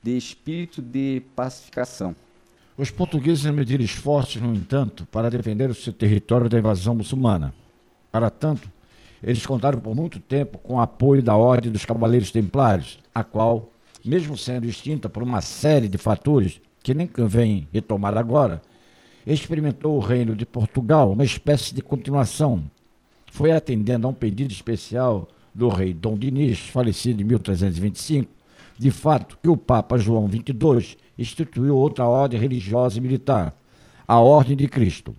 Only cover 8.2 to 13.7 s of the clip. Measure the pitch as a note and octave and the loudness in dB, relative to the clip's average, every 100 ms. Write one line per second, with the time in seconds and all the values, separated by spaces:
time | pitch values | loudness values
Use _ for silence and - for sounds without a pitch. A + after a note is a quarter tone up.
8.2 | A2+ - D#3 D3 - _ _ _ - _ | -2 -2 -4 -4 -8 _ _ _ -20 _
9.2 | - B2 - C3 C3+ C3 A2 A2+ D#3 G#2 | -4 -4 -2 -2 0 -2 -4 -6 -6 -10
10.2 | - C3+ C#3+ - - B2 A#2 - C3+ C#3 | -4 -4 -4 -8 -6 -2 -2 2 4 6
11.2 | A#2 G#2+ A#2+ B2 A#2 G#2+ - A#2 A2+ B2 | 6 6 6 4 2 -4 -4 0 4 2
12.2 | G2 A#2 G2+ C3+ B2+ F#2+ C2 - _ A#2 | 2 -2 0 2 2 2 -2 -16 _ -8
13.2 | A2 A2 A2 A#2 A2 | -6 0 0 0 -4